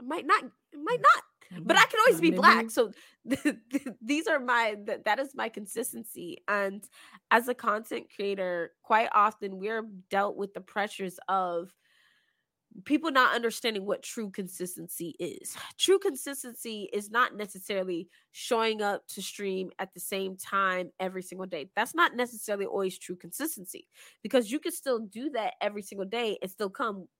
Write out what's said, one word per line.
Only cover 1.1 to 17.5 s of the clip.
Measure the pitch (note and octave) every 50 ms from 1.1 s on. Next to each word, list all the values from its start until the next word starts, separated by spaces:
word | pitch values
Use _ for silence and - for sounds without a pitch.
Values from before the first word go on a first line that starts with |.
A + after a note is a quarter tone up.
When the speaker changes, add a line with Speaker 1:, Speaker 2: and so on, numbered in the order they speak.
| E5+
Speaker 1:
not. | - - _ _ _ - _
But | F#3 F3 F3+ - F4
Speaker 2:
Mm-hmm. | F#4+ A4
Speaker 1:
I |
can | - - A4
always | A4+ C5 G4+ D#4+
be | E4+ D#4+
Speaker 2:
Maybe. | F#3 F#3+
Speaker 1:
black. | C#4+ F4 - A#3 A3+ A3+
So | - - A#3 G#3 - - - -
<laughs> | _ _ _ G#3+
th-, | C4 - - D4 B3 - - _
th-, | - C#4 - C4 G3 - A3+
these | A3 C#4+ D4+ E4
are | G#4 D#4+ C#4+
my, | B3 B3 A#3+ A#3+ A#3 A3 G#3+ G3+ G3+
th-, | G#3+ G#3 - -
that | G#3+ G#3 G#3+
is | C4+ C#4 -
my | - A3 A3+
consistency. | A3 G#3 G#3 G3 - A3+ B3+ - - A#3 A3+ - - - F3 F3 - - -
And | - G3+ G3+ G3+ G3 G3 G#3 - - _ - - - - - _ _
as | - A3+ A#3+ B3+
a | B3
content | - - A3+ G#3 A3 A3+ - - A#3 - - -
creator, | - G3+ G3+ G3+ G3 F#3+ F3+ F3+ F3 E3+ - - _ _
quite | - - A3 A#3 - -
often | G#3 G3+ G#3+ G#3+ - - G3 F#3+ F#3+
we're | F#3 G#3 A3+ A3+ A3 A3+ G3+ F#3 F3+ _
dealt | - G3 G3+ G3+ -
with | - G3+ G3 -
the | G#3+
pressures | F#3+ - - G#3+ G3+ G#3+ - - G3 F#3 F3 - - -
of | F#3+ F#3+ F#3 F3+ F3 E3+ F3 F#3 - _ _ _ _ _ _ _ _ _ _ _ _ _ _ _ _ _ _ _ - G3 F#3+
people | - C#4 D4+ D#4 D#4+
not | C4+ C4+ B3+ G#3+ -
understanding | A#3+ A#3 A3+ A3 - - A#3 A3 G3+ F#3+
what | G3+ F#3 - -
true | - - - A3 G3
consistency | F#3+ - F#3+ F3+ - - F#3 F3+ - - E3 E3+ - - F3 E3+ - -
is. | F3+ - - - - - - - - - - -
True | - - F#4+ F#4+
consistency | - G4 C#4+ B3+ - C#4+ C#4 - - B3 A3+ - - A#3 A3 G#3 G3+ - -
is | G#3 G#3 G3+
not | G#3+ A#3 B3+ - -
necessarily | G3+ G#3 G3